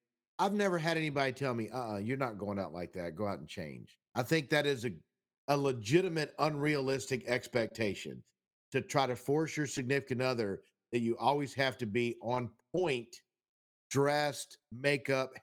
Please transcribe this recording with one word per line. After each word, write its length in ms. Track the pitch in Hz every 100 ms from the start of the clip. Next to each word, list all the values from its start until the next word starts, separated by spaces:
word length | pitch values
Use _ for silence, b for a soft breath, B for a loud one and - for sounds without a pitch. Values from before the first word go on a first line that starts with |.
| _ _ _ -
I've 120 | 196
never 260 | 208 202 175
had 180 | 160 160
anybody 360 | 156 139 135
tell 220 | 127 139
me, 160 | 117 107
"Uh-uh, 280 | 123 117 104
you're 180 | 110 135
not 220 | 131 104
going 200 | 101 101
out 140 | 90
like 200 | 82 85
that. 200 | 92 85
Go 140 | 80 104
out 100 | 87
and 80 | 78
change." 500 | - 78 64 58 _ _ 117
I 80 |
think 260 | 123 160 139
that 160 | 151 147
is 180 | 135
a, 60 | 117 82 _ _ _ _ -
a 60 | 143
legitimate, 800 | 139 127 104 160 185 160 147 -
unrealistic 840 | 151 147 147 147 135 135 - 131 113
expectation 960 | 123 - 123 113 - 107 92 76 64 - _ _ _ _
to 120 | 135
try 240 | 127 151 131
to 100 | 120
force 400 | - 147 160 -
your 100 | 147
significant 540 | - 123 139 135 123
other 400 | 131 127 104 95 b _ -
that 60 | 123
you 180 | 113 113
always 380 | 117 143 139
have 240 | - 135 131
to 80 | 117
be 300 | 113 120 117
on 300 | 110 123 120 - _ 170
point, 460 | 180 127 117 - _ _ _ _ _ _ -
dressed, 680 | 135 139 147 147 131 - - -
makeup, 600 | 117 139 143 139 135 131 -